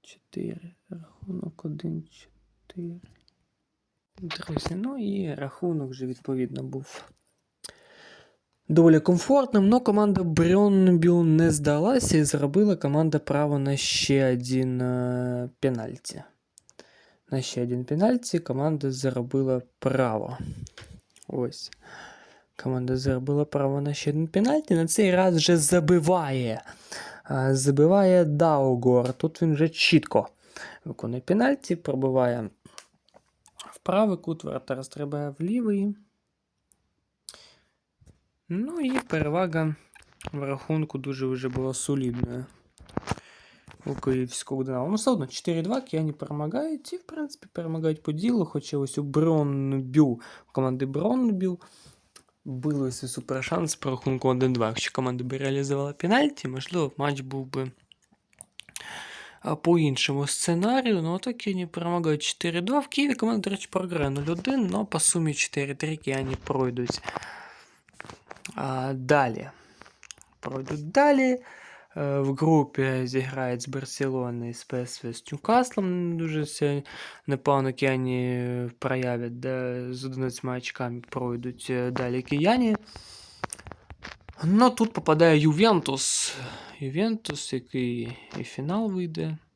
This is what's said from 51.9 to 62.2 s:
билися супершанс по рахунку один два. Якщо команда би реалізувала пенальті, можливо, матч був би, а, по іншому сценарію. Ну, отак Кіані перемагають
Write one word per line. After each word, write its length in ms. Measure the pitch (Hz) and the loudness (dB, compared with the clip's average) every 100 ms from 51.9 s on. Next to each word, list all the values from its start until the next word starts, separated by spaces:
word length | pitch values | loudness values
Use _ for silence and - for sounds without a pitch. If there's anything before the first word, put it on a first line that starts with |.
| _ _ - _ _ - | _ _ -20 _ _ -10
билися 600 | 127 147 143 131 127 131 | -6 -2 -2 -2 -4 -10
супершанс 680 | - - 131 131 175 160 - | -10 -6 -6 -2 -2 -2 -4
по 140 | - | -4
рахунку 380 | 131 - 131 131 | -2 -2 0 2
один 260 | 127 131 | 2 2
два. 140 | 123 110 | 2 0
Якщо 240 | 113 - | -2 -6
команда 300 | - 127 123 | -2 -2 -4
би 140 | 123 131 | -6 -4
реалізувала 560 | 139 139 139 139 143 | -2 -2 -2 -2 -4
пенальті, 540 | 143 175 233 285 - 135 | -4 0 2 2 -2 -8
можливо, 440 | 131 - 175 147 - | -8 -6 -2 -4 -2
матч 240 | 143 139 | -2 -2
був 240 | 131 135 131 | -6 -10 -8
би, 260 | 135 131 - _ _ _ _ _ _ - _ - - - - - - - - | -6 -8 -10 _ _ _ _ _ _ -20 _ -18 -16 -14 -14 -14 -18 -20 -10
а, 140 | - 151 | -6 -2
по 240 | 165 170 | 2 4
іншому 480 | 151 131 - 139 143 | 4 0 -2 -2 -2
сценарію. 720 | - - 170 202 254 254 196 | -2 -2 0 2 0 2 0
Ну, 120 | 160 | 0
отак 240 | 180 - 240 | -4 -6 -6
Кіані 280 | - 185 175 | -4 -4 -6
перемагають 580 | 170 170 175 165 151 | -6 -2 0 0 0